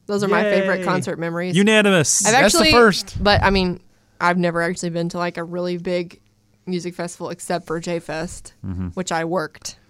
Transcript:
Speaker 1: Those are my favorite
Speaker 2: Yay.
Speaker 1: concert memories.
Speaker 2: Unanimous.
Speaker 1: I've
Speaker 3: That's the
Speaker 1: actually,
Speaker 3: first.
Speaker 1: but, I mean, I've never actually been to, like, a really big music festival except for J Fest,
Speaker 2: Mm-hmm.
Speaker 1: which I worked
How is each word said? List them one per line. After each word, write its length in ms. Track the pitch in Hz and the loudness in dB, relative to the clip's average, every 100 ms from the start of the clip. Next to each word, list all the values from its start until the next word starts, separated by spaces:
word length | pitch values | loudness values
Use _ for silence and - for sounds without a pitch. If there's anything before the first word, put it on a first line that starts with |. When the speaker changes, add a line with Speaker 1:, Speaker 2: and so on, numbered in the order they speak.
Speaker 1:
Those 180 | - 202 | -6 -4
are 60 | 196 | 0
my 140 | 226 | 0
favorite 380 | 214 196 190 185 | 2 2 0 -2
Speaker 2:
Yay. 40 | |
Speaker 1:
concert 340 | 180 180 185 165 | -2 -2 -2 -4
memories. 380 | 170 170 180 175 | -4 -4 -2 2
Speaker 2:
Unanimous. 720 | 202 214 208 185 139 - 202 | 4 4 4 4 2 2 4
Speaker 1:
I've 60 | |
Speaker 3:
That's 200 | 247 214 | 4 4
the 60 | 339 | 4
Speaker 1:
actually, 140 | 320 | 6
Speaker 3:
first. 440 | 240 226 - - - | 8 6 4 -4 -2
Speaker 1:
but, 180 | 190 202 | 2 4
I 60 | 190 | 4
mean, 320 | 190 180 175 _ _ _ - | 2 0 -4 _ _ _ -2
I've 160 | 175 180 | 0 2
never 240 | 175 170 | 0 0
actually 300 | 170 175 175 | -2 -2 -4
been 180 | 165 170 | -4 -4
to, 80 | 175 | -4
like, 200 | 175 170 | -6 -6
a 60 | |
really 340 | 170 175 180 175 | -8 -6 -4 -4
big 420 | 180 180 175 - _ _ _ _ - | -4 -4 -4 -12 _ _ _ _ -8
music 280 | 180 175 | -6 -6
festival 360 | 175 170 - 160 | -8 -10 -8 -10
except 360 | 165 - 175 175 | -10 -6 -6 -4
for 140 | 165 | -6
J 180 | 170 170 | -4 -6
Fest, 540 | - 156 175 - - _ 95 | -6 -8 -8 -12 -20 _ -10
Speaker 2:
Mm-hmm. 220 | 90 90 | -6 -6
Speaker 1:
which 220 | 185 180 | -6 -4
I 140 | 165 | -4
worked 540 | 165 185 156 - - - | -2 -4 -4 -10 -18 -18